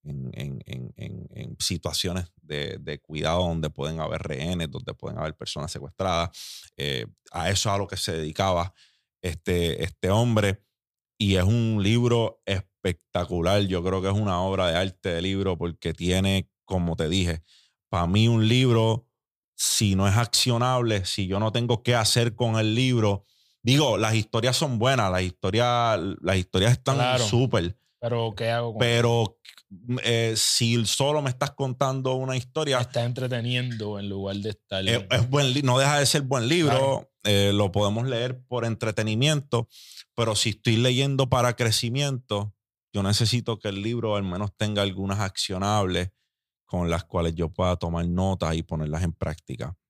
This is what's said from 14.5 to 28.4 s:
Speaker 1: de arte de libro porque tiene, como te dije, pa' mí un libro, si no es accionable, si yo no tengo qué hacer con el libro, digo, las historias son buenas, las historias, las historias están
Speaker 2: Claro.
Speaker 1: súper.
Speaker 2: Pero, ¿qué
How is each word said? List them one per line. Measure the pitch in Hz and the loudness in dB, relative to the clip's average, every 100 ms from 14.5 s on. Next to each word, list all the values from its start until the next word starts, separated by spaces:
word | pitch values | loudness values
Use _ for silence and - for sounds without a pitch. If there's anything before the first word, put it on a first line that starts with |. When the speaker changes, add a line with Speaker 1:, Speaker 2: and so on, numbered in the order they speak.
| 95 90 | 0 2
Speaker 1:
de | 82 | 2
arte | 98 - 95 | -2 -4 -4
de | 85 | -2
libro | 92 95 95 85 | -2 -2 -2 -2
porque | 85 82 85 | -4 -4 -6
tiene, | 78 87 92 95 98 - _ _ | -2 0 2 2 0 -2 _ _
como | 92 87 82 | -2 0 0
te | 78 | 0
dije, | 92 87 80 _ _ _ _ _ | 0 0 -4 _ _ _ _ _
pa' | 92 85 | -2 2
mí | 101 113 | 4 4
un | 113 110 | 4 4
libro, | 127 131 113 113 113 _ _ _ _ _ - | 4 4 4 2 0 _ _ _ _ _ -6
si | - - 107 95 | -2 0 2 4
no | 98 | 4
es | 104 | 2
accionable, | 117 - 127 117 123 127 117 104 90 | 2 2 2 2 2 2 2 0 -2
si | - 92 | -4 -2
yo | 98 | -2
no | 110 | 0
tengo | 117 117 113 | -2 0 0
qué | - 120 | 2 2
hacer | 107 120 120 - | 4 2 0 0
con | 120 110 | 0 2
el | 110 113 | 2 2
libro, | 131 120 107 98 _ _ _ _ | 2 2 2 0 _ _ _ _
digo, | 120 139 143 98 | 2 4 4 2
las | 110 110 | 2 2
historias | 107 113 123 127 | 0 0 0 0
son | 151 117 | 0 2
buenas, | 123 135 98 | 2 4 2
las | 92 | 0
historias, | 92 - 95 107 120 120 117 104 92 - | -2 -4 -2 0 2 2 2 0 -2 -4
las | 90 95 | -2 0
historias | 90 92 107 | 0 2 2
están | 123 - 135 | 2 0 0
Speaker 2:
Claro. | 123 127 110 | 2 0 2
Speaker 1:
súper. | 120 131 110 87 - _ _ | 2 2 0 -2 -6 _ _
Speaker 2:
Pero, | 117 120 113 | -6 -4 -4
¿qué | 101 | -4